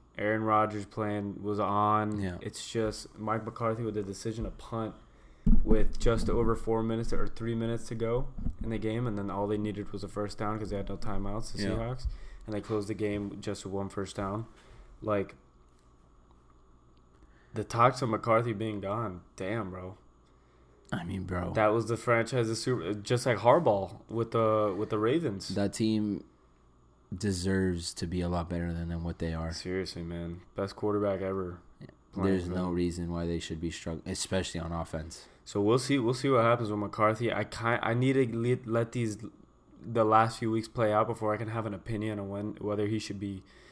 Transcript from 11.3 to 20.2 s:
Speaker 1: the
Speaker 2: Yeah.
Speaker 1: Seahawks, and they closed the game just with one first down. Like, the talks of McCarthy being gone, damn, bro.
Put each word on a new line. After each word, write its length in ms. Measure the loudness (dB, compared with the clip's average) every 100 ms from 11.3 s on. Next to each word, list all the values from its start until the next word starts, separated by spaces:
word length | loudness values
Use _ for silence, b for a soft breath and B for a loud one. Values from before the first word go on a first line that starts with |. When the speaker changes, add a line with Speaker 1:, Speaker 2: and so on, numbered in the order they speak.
| -2 -4
Speaker 1:
the 100 | -2
Speaker 2:
Yeah. 60 | -2
Speaker 1:
Seahawks, 360 | 0 -2 -4 -4 b b b -8
and 80 |
they 80 | -8
closed 280 | -4 -2 -2
the 40 |
game 440 | -2 -2 -2 -4 -6
just 260 | -6 -6 -4
with 80 |
one 160 | -4 -4
first 260 | -6 -6 -6
down. 280 | -4 -4 -8 b b b b -10
Like, 340 | -2 0 -2 -8 -20 -20 -20 -20 -20 -20 -20 -20 -20 -20 -20 -20 -20 -20 _ -20 _ -20 b b b
the 100 | -8
talks 380 | -4 4 4 4
of 60 | 0
McCarthy 440 | 0 4 4 4
being 260 | -2 -4 -4
gone, 400 | -4 -4 -4 -8 -14 -8
damn, 340 | -4 -4 -4
bro. 240 | -8 -12 -14 -20 -20